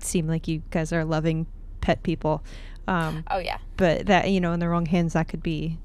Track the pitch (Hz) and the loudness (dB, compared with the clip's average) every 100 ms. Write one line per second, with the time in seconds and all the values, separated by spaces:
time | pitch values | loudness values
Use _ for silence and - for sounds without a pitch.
0 | - 185 160 165 170 160 - 170 160 165 | -2 0 2 0 -2 -4 -2 -2 0 0
1 | 160 156 165 160 160 - - - - 165 | 2 2 2 0 -2 -8 -12 -2 0 2
2 | - 160 156 156 - - - - - 180 | 0 -2 0 -2 -4 -12 -14 -10 -2 0
3 | 160 160 160 190 170 - - - 180 - | 0 -4 -4 -4 -4 -6 -8 2 4 4
4 | - 180 - 190 175 170 170 170 165 180 | 4 4 6 2 2 0 0 0 2 2
5 | 165 160 165 165 170 151 156 160 | 2 2 0 -2 -4 -2 -4 -6